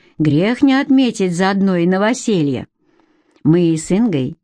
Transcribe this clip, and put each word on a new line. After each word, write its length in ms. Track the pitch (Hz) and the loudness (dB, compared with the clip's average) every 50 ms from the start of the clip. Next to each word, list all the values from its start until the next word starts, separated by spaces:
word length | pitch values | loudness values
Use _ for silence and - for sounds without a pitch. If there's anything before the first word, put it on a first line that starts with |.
| _ _ _ - | _ _ _ -2
грех 440 | 156 151 139 151 180 214 247 - | 0 0 2 2 0 0 0 2
не 120 | 294 269 262 | 2 2 2
отметить 600 | 269 285 277 262 269 269 240 220 - 190 185 175 | 2 2 2 2 2 2 0 0 -2 -4 -4 -2
заодно 420 | 165 190 190 202 196 196 196 185 175 | -2 -2 0 0 0 0 0 0 0
и 100 | 170 180 | 0 0
новоселье. 800 | 190 190 202 214 247 254 - - 214 175 151 143 131 113 - - _ _ _ _ _ _ _ _ _ _ _ _ _ _ - | 0 0 0 -2 -2 -2 -2 -2 0 0 0 -2 -4 -6 -8 -12 _ _ _ _ _ _ _ _ _ _ _ _ _ _ 0
Мы 320 | - 160 180 175 165 165 156 | 2 2 4 2 2 0 -2
с 140 | - - | -2 -2
Ингой 440 | 180 196 240 240 175 139 127 - - - | 0 0 0 0 -2 -2 -4 -6 -8 -12